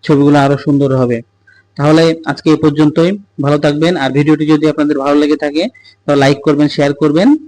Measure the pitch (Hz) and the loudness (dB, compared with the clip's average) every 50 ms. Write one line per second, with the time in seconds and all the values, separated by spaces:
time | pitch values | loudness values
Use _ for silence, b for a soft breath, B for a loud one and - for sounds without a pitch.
0 | - - 156 139 143 143 147 147 139 139 143 135 - 156 143 143 139 135 131 131 | 0 0 0 2 4 2 4 2 2 2 0 -2 -2 -2 0 0 0 0 0 0
1 | 127 120 120 117 120 _ _ _ _ b b b b b _ - 139 147 156 160 | 0 -2 -2 -6 -8 _ _ _ _ b b b b b _ -4 0 2 2 4
2 | 165 165 160 165 - - 139 - - 165 156 - - 151 143 143 156 151 147 170 | 2 2 0 -2 -6 -10 -10 -4 0 0 0 2 0 -2 0 2 0 0 2 0
3 | 165 180 202 208 - _ _ - 139 139 147 151 147 151 143 147 160 170 185 170 | 0 0 -2 -6 -10 _ _ -6 -2 -2 -2 0 0 -2 -2 0 -2 -2 -2 -2
4 | 135 135 131 143 147 151 156 147 156 151 156 151 151 156 143 143 147 147 151 143 | -4 -2 0 0 2 2 2 0 2 0 0 2 2 0 0 0 -2 -2 0 -2
5 | 135 143 143 147 151 147 151 - 151 147 143 156 180 247 b b b b b b | 0 0 2 2 2 2 0 -2 -2 -4 -4 -4 -4 -4 b b b b b b
6 | _ - 147 143 135 135 143 - - 160 147 143 147 143 - - 185 143 143 - | _ -2 0 2 2 2 0 0 0 -2 0 2 0 -2 0 -2 -2 -2 -2 -2
7 | 160 151 143 160 196 262 294 311 - | -2 0 0 2 2 2 2 2 -2